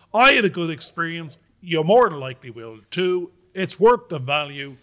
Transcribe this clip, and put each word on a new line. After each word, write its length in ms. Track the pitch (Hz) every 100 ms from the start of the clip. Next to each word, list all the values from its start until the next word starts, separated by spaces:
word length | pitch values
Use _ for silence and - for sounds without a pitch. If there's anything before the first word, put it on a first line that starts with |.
| _
I 180 | 214 262
had 140 | 277 202
a 20 |
good 220 | 175 165
experience. 640 | 151 - - 165 170 160 - _ _
You 240 | 180 160
more 240 | 156 226 233
than 100 | 151
likely 300 | 131 127 131
will 300 | 117 113 110 107
too. 400 | 180 185 180 175 _ _
It's 260 | 190 185 -
worth 300 | 214 247 -
the 100 | 156
value. 580 | 127 147 147 143 139 127